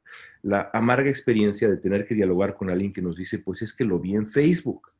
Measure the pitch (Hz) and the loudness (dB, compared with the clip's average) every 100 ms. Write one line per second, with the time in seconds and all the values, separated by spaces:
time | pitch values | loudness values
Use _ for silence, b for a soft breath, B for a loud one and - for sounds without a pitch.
0 | B B B B 101 101 - 113 117 123 | B B B B -2 -2 0 0 2 2
1 | 139 135 - 110 104 101 113 95 95 101 | 2 0 0 4 2 2 2 2 0 -2
2 | 101 107 95 90 98 98 95 90 98 98 | 0 0 2 2 0 -2 -2 -2 -2 -4
3 | 90 85 92 107 - 92 110 - 117 87 | -6 -6 -8 -8 -8 -8 -10 -2 0 0
4 | 92 104 107 139 151 170 123 - - | -2 -2 0 2 2 2 -2 -8 -14